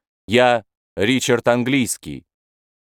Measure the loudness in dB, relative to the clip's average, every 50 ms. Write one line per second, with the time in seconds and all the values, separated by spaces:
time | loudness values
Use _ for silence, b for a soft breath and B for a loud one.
0 | _ _ _ _ _ 0 2 4 4 4 2 0 -4 _ _ _ _ _ _ -4
1 | -2 0 0 0 0 0 0 0 2 0 0 0 0 0 0 0 -2 -2 -6 -8
2 | -12 -14 -14 -14 -16 _ _ _ _ _ _ _ _ _ _ _ _